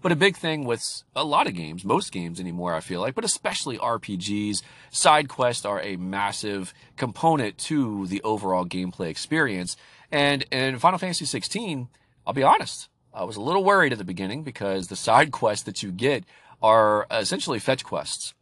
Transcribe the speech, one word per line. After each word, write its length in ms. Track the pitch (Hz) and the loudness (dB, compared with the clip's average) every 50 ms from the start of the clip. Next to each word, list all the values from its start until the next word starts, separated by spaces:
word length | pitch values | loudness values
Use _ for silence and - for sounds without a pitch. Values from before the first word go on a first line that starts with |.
But 100 | - 185 | 2 2
a 60 | 185 147 | 2 4
big 180 | 175 202 185 | 4 2 2
thing 300 | - - 165 156 151 139 | 0 -2 -2 -2 -2 0
with 140 | 120 120 110 | -2 -2 -2
s-, 260 | - - - - _ _ _ | -2 -8 -10 -10 _ _ _
a 80 | 123 147 | -4 -2
lot 240 | 156 147 160 - - | 2 2 2 2 2
of 60 | 101 | -2
games, 320 | 87 82 76 80 90 95 | -6 -8 -8 -10 -10 -2
most 260 | 95 117 180 180 - | 0 0 0 0 -2
games 300 | - 95 87 85 85 87 | -6 -6 -6 -6 -8 -8
anymore, 320 | 92 90 85 87 87 90 82 | -8 -8 -6 -4 -4 -2 -2
I 80 | 80 | -4
feel 180 | 80 - 92 87 | -4 -6 -6 -4
like, 160 | 95 123 131 | -4 -4 -4
but 80 | - 220 | -4 -2
especially 560 | 220 - - _ 156 175 - - 151 123 104 | -2 -4 -2 _ -4 -4 -4 -6 -6 -6 -4
R 200 | - 120 117 110 | -2 -2 -2 -2
P 180 | - - 104 90 | -4 -6 -8 -6
Gs, 460 | 90 104 104 104 104 104 104 101 - - - - - - | -4 -4 -4 -2 -2 -2 -4 -6 -8 -10 -20 -20 -20 -10
side 380 | - - - 175 151 151 151 135 | -6 2 4 6 6 6 4 0
quests 340 | - - 127 123 120 - - | -2 0 0 0 0 0 -4
are 160 | 104 101 98 | -4 -4 -2
a 140 | - 101 98 | -4 -6 -6
massive 800 | 90 90 95 95 98 101 101 98 - - 107 101 98 92 92 - _ - _ _ - | -6 -6 -6 -4 -2 -2 -2 -4 -4 -6 -6 -6 -6 -6 -8 -14 _ -20 _ _ -6
component 600 | - 123 107 - - 165 160 147 123 104 98 - | -6 -6 -4 0 2 2 4 4 0 -2 -4 -6
to 460 | - - 160 147 135 113 107 101 98 90 | -6 -2 0 0 0 0 -2 -4 -4 -2
the 140 | 95 101 - | -4 -2 0
overall 420 | 110 107 104 104 98 92 90 90 | 0 -2 0 0 0 0 0 0
gameplay 420 | 87 87 92 92 92 90 - 95 82 | -2 -4 -4 -4 -6 -6 -6 -6 -6
experience. 720 | 80 - - - 147 160 156 131 104 92 90 90 - - - - - - - _ | -6 -8 -6 -2 0 0 2 2 0 -4 -6 -6 -10 -12 -14 -20 -20 -20 -14 _
And 320 | - 147 143 143 143 139 131 - | 0 2 2 2 2 0 -2 -4
in 280 | - 131 131 135 131 120 | -2 0 0 0 -2 4
Final 200 | 123 170 185 175 | 4 4 4 4
Fantasy 260 | - 185 170 - 165 | -2 -4 -4 -4 -4
sixteen, 640 | 135 - 131 - - - 208 233 202 160 135 123 - _ _ _ _ _ _ _ | -4 -6 -6 -6 -4 -6 -6 -4 -4 -6 -6 -6 -10 _ _ _ _ _ _ _
I'll 80 | - - | -4 0
be 100 | 131 131 | 4 6
honest, 460 | 143 - 427 330 - - - - _ _ _ _ _ _ | 6 6 6 4 -4 -10 -12 -14 _ _ _ _ _ _
I 100 | 110 92 | -8 -8
was 140 | 90 110 104 | -8 -6 -6
a 40 | |
little 220 | 104 135 175 196 190 | -2 0 2 2 4
worried 300 | 190 202 196 175 139 123 | 6 6 6 6 4 4
at 40 | 107 | 0
the 60 | 101 | -4
beginning 400 | 90 95 85 95 95 104 143 160 | -8 -6 -4 -4 -4 -6 -6 -8
because 440 | 143 - - 104 98 95 95 92 - | -10 -8 -4 -2 -2 -2 -2 -4 -6
the 80 | 98 90 | -8 -4
side 340 | - - 110 123 156 151 | 2 6 6 6 6 6
quests 320 | 127 - - 110 107 101 - | 2 0 0 0 0 0 -4
that 180 | - 101 - - | -8 -8 -8 -8
you 80 | 101 | -8
get 340 | 90 90 113 135 147 117 92 _ _ _ _ _ - _ | -6 0 0 0 0 0 -2 _ _ _ _ _ -12 _
are 460 | - 110 110 113 110 107 107 104 101 - | 4 6 8 8 8 8 6 4 2 0
essentially 500 | 110 113 110 - 175 196 - - 139 110 | -2 -2 0 -2 -4 -4 -4 -4 -4 -4
fetch 260 | - - 135 127 - | 0 0 0 0 0
quests. 480 | - - 82 73 - - - - - - _ | -6 -6 -6 -6 -6 -8 -10 -10 -12 -14 _